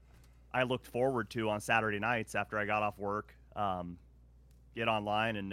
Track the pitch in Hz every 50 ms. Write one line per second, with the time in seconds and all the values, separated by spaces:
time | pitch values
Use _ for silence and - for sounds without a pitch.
0 | - - - - - - - - - - - 127 131 120 127 120 - - - 120
1 | 127 135 135 120 110 - - 120 110 107 104 104 - - 117 113 110 110 104 101
2 | 104 113 123 113 110 - - 101 101 - 107 107 104 101 104 107 107 104 - 95
3 | 101 101 101 107 - - - - - - - - 104 98 92 90 87 87 87 -
4 | - - - - - - - - - - - - - - - 113 117 113 113 107
5 | 104 104 104 107 110 117 110 104 98 98